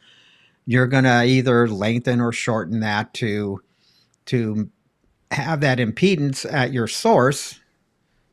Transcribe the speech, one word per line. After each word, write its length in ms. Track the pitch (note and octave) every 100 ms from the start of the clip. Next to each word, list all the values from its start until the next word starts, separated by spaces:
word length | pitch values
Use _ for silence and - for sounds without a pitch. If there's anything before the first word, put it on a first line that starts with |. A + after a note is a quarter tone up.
| _ _ _ _ _ _
You're 220 | - A#2+ B2+
gonna 380 | C3 C3 A#2+
either 440 | A#2+ C3 B2+ A#2+ A#2+
lengthen 520 | G#2 G#2 A#2 A#2+ A#2+
or 120 | A#2+
shorten 480 | A#2 - A2+ E2+ A2
that 320 | A2 G#2 A2
to, 460 | - A2+ G#2 G#2 G2 _ _ _ _ _ _ -
to 440 | B2+ A2 G#2+ G2+ _ _ _ _ _ -
have 280 | - C#3 D#3+
that 180 | D3 B2+
impedance 720 | A#2 G#2+ F#3 F#3 C#3+ C3 -
at 220 | D3+ B2
your 140 | C3 A2
source 720 | - A3+ G3+ B2 D3 - - _ _ _ _ _ _ _